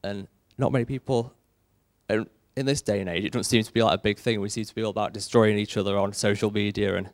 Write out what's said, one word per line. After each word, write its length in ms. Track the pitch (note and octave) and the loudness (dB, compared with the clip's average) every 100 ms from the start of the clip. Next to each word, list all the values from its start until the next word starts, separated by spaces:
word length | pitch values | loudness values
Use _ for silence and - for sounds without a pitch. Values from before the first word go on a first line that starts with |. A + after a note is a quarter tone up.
and 240 | G2 G2+ F#2 _ _ - | -6 -8 -10 _ _ -4
not 140 | C3+ | 0
many 120 | B2+ | 0
people, 480 | A#2 C3+ - B2+ A#2+ _ _ _ _ _ _ _ _ | -2 -6 -2 -2 -2 _ _ _ _ _ _ _ _
and 200 | A2 A2+ _ _ - | -2 -2 _ _ -4
in 100 | C3+ | 0
this 160 | C#3 | 0
day 180 | - G2+ | 0 -2
and 80 | F#2+ | 0
age, 160 | F2 | -2
it 80 | G#2 | -2
doesn't 120 | - | -2
seem 180 | - A#2 | 2 2
to 100 | G#2+ | 2
be, 100 | A#2 | 2
like, 100 | A2 | 2
a 80 | F#2+ | 2
big 160 | G#2+ G2+ | 0 -2
thing. 220 | - A2 | -2 -2
We 80 | G2+ | -4
seem 160 | A#2 | -6
to 100 | G#2+ | -8
be 80 | - | -4
all 80 | A2 | -4
about 220 | G2+ G#2 | -4 -6
destroying 440 | G#2+ - A#2+ G#2+ G#2 | -6 2 6 6 4
each 200 | G#2 - | 0 -2
other 200 | G2+ G2 | 0 2
on 160 | G2 | 0
social 380 | G2+ G#2+ G2+ G#2+ | 0 0 0 0
media 460 | G#2 G#2 G2 G2+ F#2+ | 0 -2 0 -2 -2
and 140 | G2 | -4